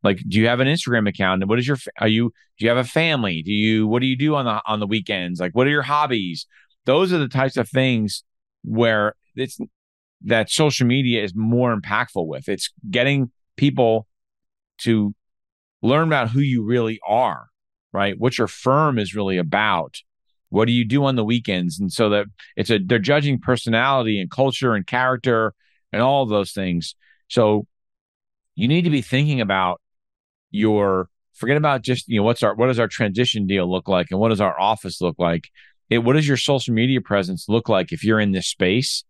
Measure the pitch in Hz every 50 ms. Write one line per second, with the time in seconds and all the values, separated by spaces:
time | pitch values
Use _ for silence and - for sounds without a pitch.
0 | - 104 98 90 - 107 90 107 110 117 123 123 131 135 156 170 - 127 123 117
1 | 107 101 90 - 98 92 95 95 98 98 110 120 123 131 147 127 - - - -
2 | 117 110 110 110 120 117 - _ _ _ _ _ 104 113 117 127 127 120 - 160
3 | 165 165 156 135 113 98 87 80 78 90 107 104 107 110 110 110 110 107 110 123
4 | 131 131 131 120 143 151 151 143 131 120 107 107 - - 110 107 104 98 110 110
5 | 90 - 104 95 90 87 90 85 90 90 82 117 127 143 147 147 135 131 147 147
6 | 151 143 127 113 95 90 85 76 - _ _ _ _ _ _ _ _ - 131 156
7 | 190 185 180 170 143 127 - 131 131 135 - 131 117 - - 131 131 131 123 113
8 | 107 101 - - _ _ _ _ _ _ _ _ _ - 110 110 117 117 110 107
9 | 104 107 - _ _ _ _ 120 131 127 - - 226 - _ _ _ _ _ _
10 | _ _ _ _ - 104 117 113 107 - - - 156 151 131 - 127 120 123 135
11 | 135 123 117 113 104 101 87 107 110 110 117 120 127 123 113 104 90 101 104 110
12 | 123 - - 98 85 78 73 67 71 - 101 95 - - _ - - 107 92 120
13 | 120 139 143 139 131 120 _ _ _ _ _ - 139 143 131 131 127 113 113 110
14 | 110 _ _ _ _ _ _ _ _ _ _ _ _ _ _ - - 117 117 110
15 | 104 101 104 _ _ _ _ _ _ _ _ _ _ _ _ _ - 110 135 151
16 | 165 160 156 139 120 113 117 139 143 139 127 120 110 104 120 123 117 110 113 107
17 | - 80 107 120 127 107 82 62 58 _ _ _ _ _ _ _ _ _ - 98
18 | 98 101 95 - 107 127 123 - 117 98 - - - 131 131 147 156 151 135 113
19 | 104 90 95 107 101 95 95 90 87 78 82 101 107 107 95 85 76 69 _ -
20 | _ _ _ _ _ _ _ _ _ _ 85 98 110 120 120 120 120 107 123 143
21 | 143 139 131 120 107 104 120 120 117 - 98 90 87 87 76 82 101 92 - -
22 | 117 104 104 104 101 104 - _ - - _ - 104 - 117 104 95 90 120 117
23 | 98 110 143 151 147 147 135 120 - - 127 113 - 117 113 113 123 135 139 135
24 | 117 110 107 101 95 90 - - 135 135 123 - - 127 113 104 90 - - 123
25 | 127 127 127 123 - 131 120 113 110 107 - _ _ _ _ _ _ _ - 104
26 | 120 131 139 139 135 113 104 104 98 - - 101 95 92 87 87 82 - - _
27 | _ _ _ _ _ _ - 123 113 107 107 107 - _ _ _ _ _ _ _
28 | _ _ _ _ _ _ _ _ _ _ _ - 110 123 151 175 175 175 151 139
29 | 117 - - 131 147 151 147 127 113 98 98 95 92 90 90 - _ _ _ _
30 | _ _ _ _ _ _ _ _ _ _ - 104 107 110 107 104 101 98 95 95
31 | 92 - _ _ _ _ _ - - 117 139 151 151 147 139 131 110 127 127 123
32 | - - 120 107 101 113 120 - - 107 98 110 120 131 127 113 117 101 - -
33 | 117 104 95 107 123 117 - 113 101 92 98 98 90 90 92 92 - - 95 90
34 | 87 - 92 95 107 113 110 95 104 95 73 78 95 104 113 - - 95 - -
35 | 90 87 76 - 90 85 85 85 - - _ - - - _ _ _ _ 113 117
36 | 117 123 135 156 156 143 139 120 - - 143 135 - - 117 110 117 127 135 123
37 | 98 - 104 101 95 87 95 85 - - 104 117 - - 110 95 90 - 85 80
38 | - 107 110 107 104 101 95 92 87 - - _ 95 90 98 120 143 - - -
39 | - _